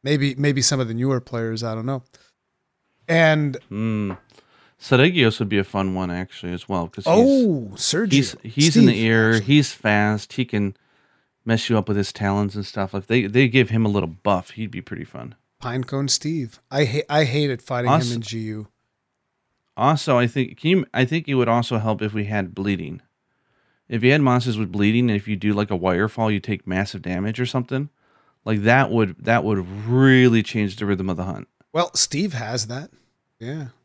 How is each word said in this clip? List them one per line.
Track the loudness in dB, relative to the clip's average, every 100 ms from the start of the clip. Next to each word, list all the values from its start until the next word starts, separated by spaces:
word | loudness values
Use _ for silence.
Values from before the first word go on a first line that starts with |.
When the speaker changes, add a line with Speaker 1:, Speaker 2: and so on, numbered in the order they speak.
Speaker 1:
Maybe, | 0 0 0 0
maybe | 0 2
some | 0 0
of | -2
the |
newer | -2 -2 -2
players, | -4 -6 -6 -6
I | -6 -6
don't | -6
know. | -8 -10 _ _ _ _ _ _ _ _ _ -2
And | 4 4 4 0 -6 _
Speaker 2:
Mm. | -4 -2 -2 -4 -6 _ _ _ _ _ _
Seregios | 2 4 4 4 2 2
would | 0
be | 0
a | 0
fun | -2 -2
one, | -2 -4
actually, | -6 -8 -10 -10
as | -10 -4
well, | -4 -4
'cause | -6
he's | 2
Speaker 1:
Oh, | 4 4 4 2 0 -4 -4
Sergio. | -2 0 2
Speaker 2:
he's, | 2 0 -6
he's | -10 2 4 6
in | 6
the |
Speaker 1:
Steve, | 4 2
Speaker 2:
air, | 4 4
Speaker 1:
actually. | 2 4
Speaker 2:
he's | 2 2
fast, | -2 0 2 2 -2 -6
he | -8 -4
can | -2 -4 -6 _ _ _ _ _ _
mess | -2 -2 0
you | 0
up | 0
with | -2
his | -2
talons | -4 -2 -2 -2 -6
and | -10
stuff. | -8 -6
Like, | -8 -2
they, | 0 2
they | 2 4
give | 2 2
him | 2 2
a |
little | 0 -4
buff, | -4 -2 -2 -4
he'd | -12 -12
be | -12
pretty | -12 -14
fun. | -14 -16 -16 -20 _ _
Speaker 1:
Pinecone | -8 -6 -6 -4 -2
Steve. | -2 -2 -6 -8 -12 _
I | 0 0
ha-, | 0 0
I | 2 2
hated | 0 -2 -4
fighting | -6 -2 2
Speaker 2:
Also | 2 2
Speaker 1:
him | -4
in |
G | -6 -8
U. | -8 -10 -14 _ _ _ _ _ _ _ _ _ _ -2
Speaker 2:
also, | 0 0 2 2
I | 2
think, | -2 -6 -4
can | 0
you, | 0 0
I | -2
think | -2 -2 -2
it | 0
would | 2
also | 2 0 -2
help | -2 -2
if | -4
we | -4 -4
had | -4 -4 -6
bleeding. | -4 -4 -6 -12 _ _ _ _ _ _ _ _ _
If | 2
you | 4
had | 4
monsters | 4 2 0 -4
with | -4
bleeding, | 0 2 4 2
and | 0
if | -2
you | -4
do, | 0
like, | 0 -2
a | -2
wire | 0 0 -2
fall, | -2 -2
you | -2
take | -4 -8 -4
massive | -4 -4 -6
damage | -8 -6 -4 -4
or | -4
something. | -4 -4 -6 -6 _ _ _ _ _ -4
Like, | 0
that | 4 4 4
would, | 2 0 -2 0
that | 0
would | 2 -2 -4 -10 -2
really | 4 8 8 8 4
change | 0 -2 -4 -4
the | -2
rhythm | -2 -2
of | -4
the | -6
hunt. | -10 -14 _ _
Speaker 1:
Well, | -4 -2 0
Steve | -2 -2 -4
has | -6 -6 -6 -6
that. | -10 -14 _ _ _ _ _
Yeah. | -12 -10 -12 _